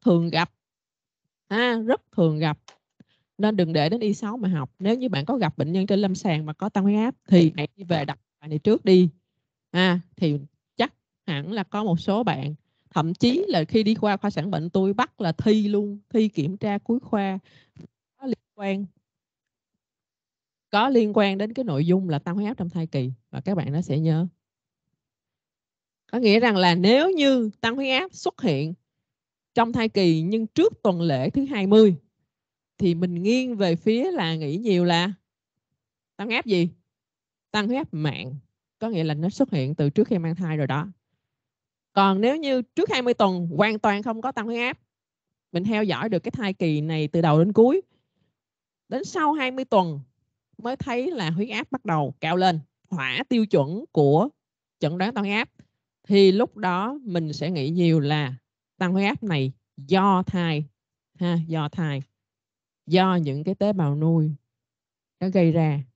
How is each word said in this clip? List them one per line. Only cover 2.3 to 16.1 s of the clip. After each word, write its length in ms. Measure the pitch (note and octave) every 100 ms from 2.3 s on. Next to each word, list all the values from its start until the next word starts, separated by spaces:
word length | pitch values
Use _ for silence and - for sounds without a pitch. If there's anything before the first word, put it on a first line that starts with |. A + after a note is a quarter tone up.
| D3+
gặp. 200 | D#3+ D3+ _ _ _ _ _ _ _ -
Nên 180 | G#3 G#3
đừng 160 | E3+
để 160 | E3 D3+
đến 120 | A3+
Y 140 | G#3+
sáu 220 | G3+ G#3 B3
mà 120 | F#3+
học. 260 | E3+ C3 -
Nếu 180 | F#3+ A#3+
như 120 | B3+
bạn 160 | C#3+
có 120 | C#3+ C4
gặp 220 | E3 -
bệnh 140 | D3
nhân 140 | F#3 F#3+
trên 140 | G3+
lâm 140 | G3+
sàng 320 | F3+ - D3+ D#3
mà 60 |
có 160 | D3+ G#3
tăng 160 | G3+
huyết 140 | G3 G#3
áp 160 | A3+ - -
thì 240 | F#3+ E3 D3
hãy 120 | D3 -
đi 80 |
về 200 | F3+ E3
đọc 140 | D3 C#3+ _ _
bài 80 | D3+
này 100 | D#3
trước 260 | - A3
đi. 240 | - F#3 F3+ - _ _ _ _ _
Ha, 280 | F3 F#3 F3+ - -
thì 220 | E3+ D3 C#3+ _ _ -
chắc 180 | A#3 _ _ _ -
hẳn 260 | C#3+ D3+
là 100 | G#3+
có 220 | F#3 G#3
một 160 | G#3+ E3
số 220 | - G3+
bạn, 300 | A3+ C#3 C#3+ D3+ _ _ _
thậm 240 | F3+ D#3
chí 300 | F#3+ A#3+ C#4 G4+
là 160 | G#3
khi 180 | D#3 A3
đi 120 | G#3+
qua 220 | A3 G#3 G3
khoa 140 | G#3
sản 200 | - F#3
bệnh 200 | E3 E3
tôi 240 | F#3+ F#3+
bắt 260 | G3+ C4+ -
là 120 | F3
thi 360 | D#3+ A3 G#3+ G#3
luôn, 300 | G#3 G#3 G3+
thi 200 | _